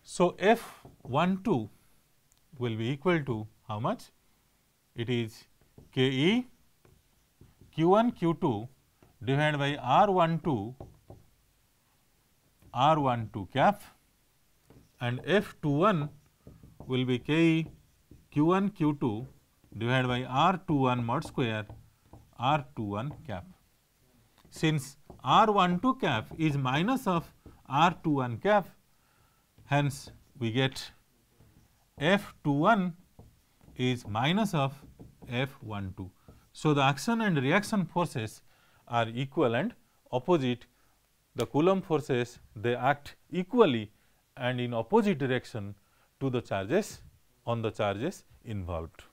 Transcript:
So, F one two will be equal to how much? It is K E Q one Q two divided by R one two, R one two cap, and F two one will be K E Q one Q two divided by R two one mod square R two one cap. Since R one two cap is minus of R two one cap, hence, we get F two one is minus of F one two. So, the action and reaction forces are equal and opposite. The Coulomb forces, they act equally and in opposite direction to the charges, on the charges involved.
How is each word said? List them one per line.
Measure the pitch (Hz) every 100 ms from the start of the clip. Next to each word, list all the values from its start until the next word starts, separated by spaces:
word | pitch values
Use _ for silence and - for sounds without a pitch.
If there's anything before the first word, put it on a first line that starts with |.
So, | - - 180 -
F | 190 226 - - - -
one | - 131 180 190
two | 208 143 110 - _ _ _ _ _ _ _ -
will | 120 110
be | 113
equal | 143 185 170
to | 139 110 110 _ -
how | 107
much? | 139 247 - _ _ _ _ _ _ _ _ -
It | 113
is | 120 113 - - _ _ - -
K | -
E | 131 131 160 233 247 _ _ _ _ _ _ _ _ _ - _ -
Q | - 165
one | 208 233
Q | - 170 165
two | 165 104 120 _ _ _ - _
divided | 107 139 151 147
by | 139 143
R | 123 156 208
one | 185 165 165
two, | 180 120 107 131 - - _ - _ _ _ _ _ _ _ _ _ _ _ _ _ _ -
R | 120 143 156
one | 135 120 107
two | 107 92
cap, | 131 175 202 - _ _ _ _ _ _ _ _ - _ _
and | 123 127 143
F | 190 202 -
two | 151
one | 143 202 175 147 - _ _ - - - - -
will | 127 127
be | 123
K | 135
E | 156 165 160 160 - _ _ _ - _
Q | 143 156
one | 190 202
Q | - 151 147
two | 135 104 131 - _ _ _ 104
divided | 117 131 127
by | 123
R | 127 131 170 190 -
two | 147
one | 127 123
mod | 117 135 160
square | - 120 110 104 110 - _ _ - - -
R | 123 151 139 -
two |
one | 104 101 139 123 -
cap. | 92 - - _ _ _ _ _ _ _ _ -
Since | - 160 156 - - - -
R | 127 170 220
one | 202 180 180
two | 254 254
cap | 180 113 - -
is | 160 139
minus | 127 139 196 262 208
of | 170 - _ - - -
R | 135 175 175
two | 160
one | 143 123 110
cap, | 190 208 170 - _ _ _ _ _ _ _ _ -
hence, | 143 143 - - - _ -
we | 113
get | 120 131 - - - _ _ _ _ - _ _ _ _ -
F | 147 196 - -
two | 151
one | 143 180 226 180 - _ - - _ _ _ - -
is | 127 123 101
minus | 107 135 190 214
of | 156 135 - - - - _ -
F | 123 135 -
one | 107 104 98 92
two. | 92 _ - - _
So, | - 156
the | 143
action | 139 139 - 233
and | 214 151
reaction | 131 190 202 214 165
forces | 175 170 123 110 - _ _ _ _ -
are | 120 113
equal | 117 135 170 131 117
and | 208 - _ _ _
opposite. | 127 - 175 131 120 - _ _ _ _ _ _ -
The | 117
Coulomb | 139 175 190
forces, | - 151 139 123 120 - - 110
they | 113 123
act | 127 143 - - _
equally | 160 185 247 196 120 104 _ _ _ _ -
and | 123 123
in | 123
opposite | 117 113 220 208 151
direction | 135 123 - 113 101 104 _ _ _ _
to | 135
the | 123
charges, | - 101 98 175 208 - - _ _ _ -
on | 117
the | 110
charges | - 107 101 147 - _ -
involved. | 117 104 87 85 80 - -